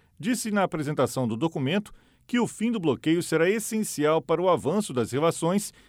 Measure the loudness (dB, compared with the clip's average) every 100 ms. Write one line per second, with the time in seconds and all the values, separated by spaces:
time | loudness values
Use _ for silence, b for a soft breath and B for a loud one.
0 | b _ -4 -4 -2 0 0 -2 -4 0
1 | 0 0 -2 -2 -2 -2 0 -2 -4 b
2 | b b -4 0 0 -2 -2 0 0 0
3 | 2 0 2 2 2 2 -2 -4 -4 0
4 | 2 2 2 2 4 2 2 -2 -2 -2
5 | -2 2 0 2 0 0 -2 b